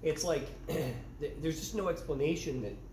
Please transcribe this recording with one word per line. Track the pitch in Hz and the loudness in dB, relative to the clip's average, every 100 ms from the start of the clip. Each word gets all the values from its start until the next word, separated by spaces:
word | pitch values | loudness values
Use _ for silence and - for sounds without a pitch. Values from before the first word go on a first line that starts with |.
it's | 156 151 | 2 2
like, | 175 151 135 - | 2 2 0 -6
<clears throat> | - | -2
th-, | 160 131 123 - - 147 - | 0 0 -2 -6 -6 -6 -2
there's | 160 160 | 0 0
just | - 220 | -2 0
no | 190 | 2
explanation | 165 - 139 147 165 - 127 | 0 0 2 4 2 0 -2
that | 104 95 - | -2 -6 -10